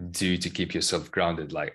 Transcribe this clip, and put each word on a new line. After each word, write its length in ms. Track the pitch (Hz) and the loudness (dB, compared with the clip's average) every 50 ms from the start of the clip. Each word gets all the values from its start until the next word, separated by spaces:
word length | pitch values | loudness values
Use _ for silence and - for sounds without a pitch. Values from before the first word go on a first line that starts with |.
| 87 87 | -8 -6
do 240 | 87 - 98 92 90 | -2 0 2 4 4
to 120 | 87 - 85 | 2 2 -2
keep 240 | - - 87 - - | -2 -2 -2 0 0
yourself 360 | 80 - - 92 82 73 - | 0 2 2 0 0 -2 0
grounded, 440 | - 95 87 85 82 80 76 73 80 | 0 2 2 2 2 0 -4 -4 -4
like, 180 | 76 76 76 | -4 -4 -2